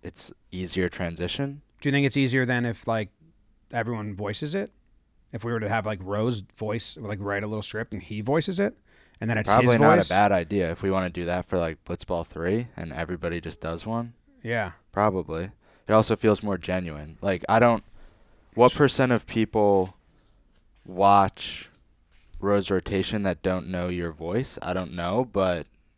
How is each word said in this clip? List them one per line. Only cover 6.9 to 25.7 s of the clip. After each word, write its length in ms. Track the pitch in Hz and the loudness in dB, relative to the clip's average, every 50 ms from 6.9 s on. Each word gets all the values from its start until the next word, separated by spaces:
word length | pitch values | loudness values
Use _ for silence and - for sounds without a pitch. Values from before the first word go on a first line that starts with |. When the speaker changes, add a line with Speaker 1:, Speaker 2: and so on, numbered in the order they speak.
| - - | -10 -10
Speaker 2:
like, 220 | 127 101 104 98 | -10 -10 -8 -6
write 240 | 101 101 101 101 104 | -4 -4 -4 -4 -4
a 40 | 104 | -4
little 160 | 107 107 104 | -6 -6 -6
script 300 | - - 113 117 - - | -6 -8 -8 -8 -8 -8
and 80 | 98 - | -10 -10
he 180 | - 107 107 | -8 -8 -6
voices 380 | 104 117 143 170 156 - 185 170 | -2 0 0 0 0 -2 -2 -2
it, 180 | 98 104 - _ _ _ _ _ _ _ _ - | -2 -2 -4 _ _ _ _ _ _ _ _ -6
and 100 | 110 110 | -4 -2
then 80 | 117 107 | -2 0
it's 100 | 107 - | 2 4
Speaker 1:
Probably 220 | 104 117 123 123 120 | 6 6 6 6 6
Speaker 2:
his 80 | 113 | 6
Speaker 1:
not 160 | - - 110 107 | 8 8 6 6
Speaker 2:
voice? 80 | 95 | 4
Speaker 1:
a 80 | - 90 | 4 4
bad 180 | 95 104 101 | 4 4 4
idea 400 | 101 90 85 78 101 101 90 80 | 4 2 0 0 0 0 0 0
if 120 | 85 - - | -2 -2 -2
we 80 | 98 | -2
wanna 180 | 95 95 92 90 | 0 0 -2 -2
do 160 | 85 90 87 | -4 -4 -4
that 200 | 85 87 90 87 | -2 -2 -4 -4
for, 120 | - - 90 | -2 -2 -2
like, 260 | 85 82 80 - _ | -2 -2 -4 -8 _
Blitzball 420 | - 87 - - - 92 85 85 - | -10 -10 -8 -6 -4 -4 -4 -4 -6
three 400 | - 80 82 87 101 113 123 120 - | -8 -6 -2 0 0 0 -2 -6 -10
and 180 | - 85 82 73 | -12 -12 -10 -8
everybody 480 | 80 85 80 90 82 85 85 85 85 | -6 -6 -6 -6 -6 -6 -6 -6 -6
just 180 | - 82 78 - | -6 -8 -10 -8
does 260 | - 80 82 85 - 110 | -8 -8 -8 -8 -6 -6
one. 260 | 113 117 120 120 120 _ _ _ _ _ - | -6 -6 -6 -8 -12 _ _ _ _ _ -8
Speaker 2:
Yeah. 280 | 120 113 113 104 90 - - _ _ | -6 -4 -4 -4 -6 -8 -14 _ _
Speaker 1:
Probably. 600 | - 98 104 107 95 95 82 - 80 80 87 95 - _ _ _ _ _ _ - | 0 2 2 2 2 0 -4 -4 -6 -6 -6 -8 -12 _ _ _ _ _ _ 4
It 60 | 107 | 4
also 220 | 110 110 - 113 | 6 6 4 2
feels 280 | - - 110 104 98 - | 2 4 4 4 4 2
more 140 | 104 95 90 | -2 -4 -4
genuine. 580 | - - 92 92 90 85 76 73 76 76 78 - | -4 -4 -4 -4 -4 -6 -8 -10 -12 -14 -14 -6
Like, 220 | - 101 95 85 - - | -2 -2 -2 -2 0 2
I 80 | 101 113 | 4 6
don't, 240 | 120 120 117 107 - - - - - - - _ _ _ _ _ _ _ _ | 6 6 4 2 -2 -10 -20 -20 -20 -20 -20 _ _ _ _ _ _ _ _
what 180 | - 123 127 | 6 6 6
Speaker 2:
Sh- 40 | - - | 6 6
Speaker 1:
percent 340 | 147 135 - - 135 127 | 4 4 4 4 2 2
of 140 | 123 107 - | 2 0 0
people 680 | - - 113 110 107 - 110 104 104 101 98 92 92 - _ _ _ _ _ _ _ _ _ _ _ _ _ _ _ _ _ - | -2 -2 0 0 0 2 4 4 6 6 4 2 0 -4 _ _ _ _ _ _ _ _ _ _ _ _ _ _ _ _ _ -18
watch 840 | - 92 90 98 98 101 101 98 95 - - - - - - - - _ _ _ _ _ _ _ _ _ _ _ _ - - | -8 0 4 6 8 8 8 6 4 0 -6 -10 -10 -10 -12 -14 -18 _ _ _ _ _ _ _ _ _ _ _ _ -10 -4
Rose 300 | - 98 101 101 95 - | 0 2 2 2 2 2
Rotation 520 | 101 92 - - 104 95 92 - - 107 101 | 0 0 0 0 -2 -2 0 -2 -2 -2 -2
that 180 | 95 87 - | -2 -2 -2
don't 260 | - 95 92 92 - - | -2 -2 -2 -2 -4 -6
know 200 | 92 90 90 90 | -6 -4 -4 -4
your 220 | 90 87 85 85 | -4 -4 -4 -6
voice? 460 | 78 76 82 85 92 117 135 - - - | -6 -8 -6 -4 -2 -2 -2 -4 -8 -10
I 120 | - - 90 | -6 -4 -4
don't 200 | 92 92 76 62 | -4 -4 -6 -6
know, 340 | 87 85 87 95 117 131 117 | -6 -4 -2 0 0 -2 0
but 360 | - 101 95 92 90 82 76 - | 0 0 2 2 0 -2 -4 -10